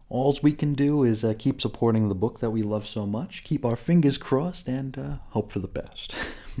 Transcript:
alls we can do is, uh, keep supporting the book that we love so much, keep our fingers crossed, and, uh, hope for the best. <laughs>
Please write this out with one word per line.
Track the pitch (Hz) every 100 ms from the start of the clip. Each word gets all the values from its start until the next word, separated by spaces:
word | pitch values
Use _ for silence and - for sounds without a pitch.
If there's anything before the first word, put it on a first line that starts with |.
| -
alls | 123 135 143
we | 147
can | 151 147
do | 135 143 147
is, | 123 110
uh, | 113 110
keep | 135 135
supporting | 113 - 117 110 104
the | 95
book | 110 -
that | 117
we | 113
love | 104 107 107
so | 113 101
much, | 110 185 -
keep | - 156 120
our | 113
fingers | - 175 143 123
crossed, | - 131 175 175 -
and, | 131 135 131
uh, | 139 143 -
hope | - -
for | 101
the | -
best. | - - - - -
<laughs> | - - - -